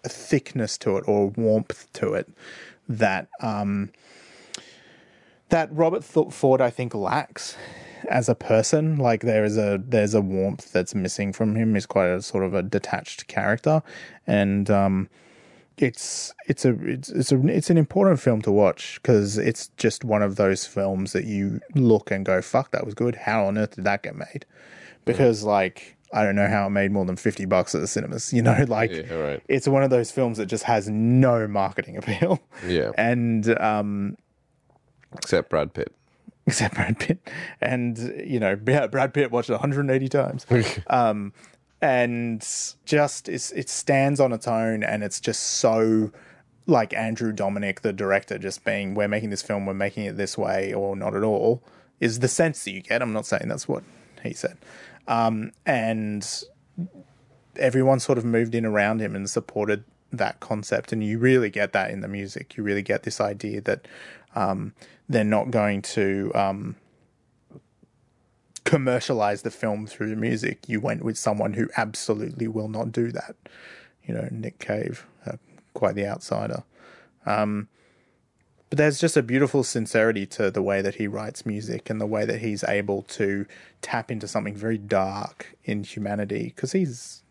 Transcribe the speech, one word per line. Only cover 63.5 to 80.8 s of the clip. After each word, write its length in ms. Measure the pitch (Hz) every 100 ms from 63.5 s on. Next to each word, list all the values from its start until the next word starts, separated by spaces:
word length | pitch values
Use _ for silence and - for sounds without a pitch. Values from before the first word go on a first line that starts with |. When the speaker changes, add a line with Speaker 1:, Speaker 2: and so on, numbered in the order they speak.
| 104
Speaker 1:
that, 260 | 104 101 - - - - _ -
um, 380 | 98 98 104 _ - _ -
they're 140 | 120
not 260 | 107 107 127
going 320 | 117 104 101
to, 500 | - - 98 98 98 -
um, 400 | 98 98 - - _ _ _ _ _ _ _ 143 _ _ _ _ _ _ _ _ _ -
commercialize 800 | - 156 131 123 - 123 104 104
the 100 | 117
film 360 | - 113 104 107
through 220 | - 110
the 60 | 110
music. 520 | 113 113 - - -
You 100 | 107
went 240 | 113 110
with 140 | 113 110
someone 360 | - 104 107
who 140 | 107 110 -
absolutely 720 | 110 107 - 104 107 131 113
will 200 | 110 107
not 220 | 107 117
do 200 | 113 117
that. 240 | 123 - - - - - - - _ -
You 80 |
know, 140 | 113 120
Nick 280 | 117 117 -
Cave, 460 | - 107 - 117 - _ -
uh, 120 | 117 _ - _
quite 220 | - 98 101
the 100 | 101
outsider. 560 | - - 110 110 - - _ - - _ _ -
Um, 420 | 107 107 104 104 _ _ _ _ _ _ _ _ _ _
but 80 | 143
there's 220 | 151 139
just 180 | 165 156
a 60 |
beautiful 400 | 117 131 135 143
sincerity 640 | 123 120 107 113 110 104 98
to 220 | - 101
the 120 | 101
way 200 | 95 98